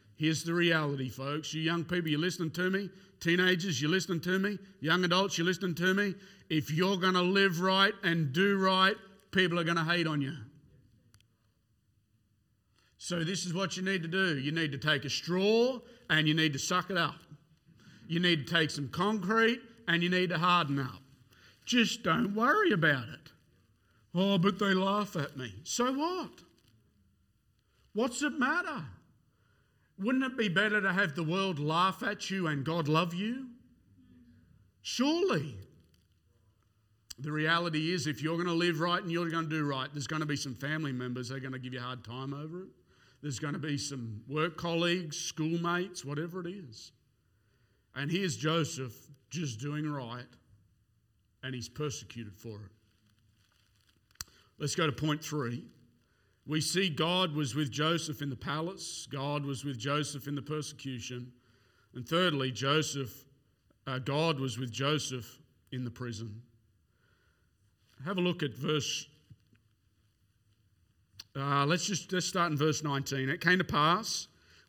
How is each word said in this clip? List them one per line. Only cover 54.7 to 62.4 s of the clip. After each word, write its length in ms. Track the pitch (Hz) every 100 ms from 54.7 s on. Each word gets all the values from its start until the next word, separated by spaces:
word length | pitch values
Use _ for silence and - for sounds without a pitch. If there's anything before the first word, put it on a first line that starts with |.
go 140 | - 160
to 40 |
point 320 | - 151 151
three. 420 | - 151 120 120 - - - _ _ _ _ _ -
We 120 | 156
see 300 | 151 175 190
God 460 | 135 160 180 185 147
was 180 | 143
with 180 | 120 147
Joseph 500 | 104 156 165 156 147
in 80 | 139
the 60 | 131
palace. 720 | - 147 165 196 - - -
God 340 | 139 139 147 143
was 180 | 131
with 140 | 143 127
Joseph 500 | 131 147 147 143 110
in 80 | 143
the 60 |
persecution. 920 | 123 156 147 - 135 123 - 123 123 - _ _ _ _ _
And 140 | 131 120
thirdly, 440 | 165 180 143